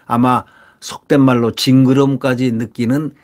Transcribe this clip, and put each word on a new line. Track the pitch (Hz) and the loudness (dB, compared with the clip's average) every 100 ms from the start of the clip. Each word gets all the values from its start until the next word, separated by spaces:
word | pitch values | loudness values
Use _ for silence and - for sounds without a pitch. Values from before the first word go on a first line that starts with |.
아마 | - 120 127 120 - _ _ _ | -4 0 2 0 -4 _ _ _
속된 | - - - 143 | -18 -12 -2 2
말로 | 135 120 113 | 2 2 -2
징그러움까지 | - 135 131 131 135 139 131 135 123 127 | -2 0 2 4 2 0 -2 -4 -2 -4
느끼는 | 113 120 - 117 143 151 - | -4 -8 -6 -4 -2 -6 -12